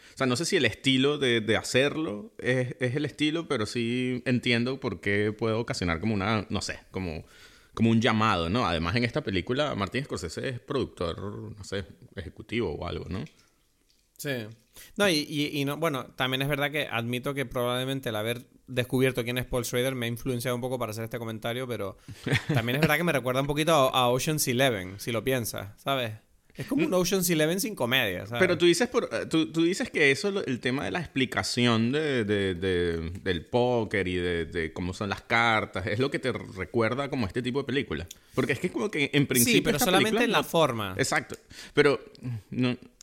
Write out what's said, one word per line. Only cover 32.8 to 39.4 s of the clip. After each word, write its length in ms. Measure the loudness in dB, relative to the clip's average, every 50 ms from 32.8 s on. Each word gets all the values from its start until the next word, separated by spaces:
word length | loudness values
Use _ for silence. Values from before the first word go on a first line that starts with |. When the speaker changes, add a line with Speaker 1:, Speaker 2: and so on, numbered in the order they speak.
| 2 2 0 -2 -4 -6 -6 -4
Speaker 1:
del 220 | -2 -2 -2 -2 -2
póker 640 | 0 0 2 2 2 2 0 0 0 0 0 0 0
y 60 | 0
de, 300 | 0 0 0 0 -2 -2
de 260 | -2 -2 -4 -4 -4
cómo 200 | -4 -4 -4 -4 -4
son 140 | -4 -4 -4
las 140 | -4 -6
cartas, 640 | -4 0 2 2 4 4 2 2 0 -2 -4 -6 -4
es 120 | -2 0 0
lo 100 | 0 0
que 80 | -2 -2
te 120 | -2 -2
recuerda 800 | -4 -4 -6 -10 -8 -8 -8 -2 0 0 0 0 0 -2 -4 -4
como 160 | -2 -2 -2
este 160 | -2 -2 -4
tipo 160 | -4 -2 -2 -4
de 40 | -2
película. 440 | -2 -2 -2 -2 -2 -4 -6 -8 -10 -14 -20 _ -6 -4
Porque 180 | -2 0 0 0
es 40 | -2
que 80 | -4 -4
es 40 |
como 180 | -2 -4 -4 -2
que 200 | -2 -2 0 2
en 140 | 2 2 2
principio 320 | 4 4 4